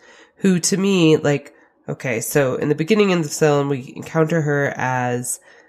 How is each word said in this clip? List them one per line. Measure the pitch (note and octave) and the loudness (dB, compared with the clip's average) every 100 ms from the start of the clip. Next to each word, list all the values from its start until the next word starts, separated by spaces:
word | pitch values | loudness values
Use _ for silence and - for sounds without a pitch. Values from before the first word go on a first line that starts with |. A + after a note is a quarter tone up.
| - - - _ | -18 -20 -20 _
who | G3 F3 | 0 0
to | - F#3 | 0 0
me, | G3 F#3+ D#3+ D#3 | 2 4 4 4
like, | C#3+ C#3+ - - _ _ - | 2 -2 -4 -20 _ _ -12
okay, | C#3+ C3+ A2+ | -8 -6 -4
so | - D3+ C3+ C3 | -2 0 0 0
in | D3 | -2
the | D3 | -2
beginning | D#3+ G#3+ G3+ | 2 2 2
of | F3 | 0
the | D3 | -2
film, | - D#3 C#3+ C#3 | 0 2 2 0
we | C#3 B2+ - | -4 -8 -14
encounter | D3 D#3+ D#3 E3 | -4 0 0 0
her | D3 C#3+ C#3 - | 0 0 -2 -2
as | B2+ B2+ B2 B2 B2 - _ - | -4 -2 -2 -4 -6 -10 _ -20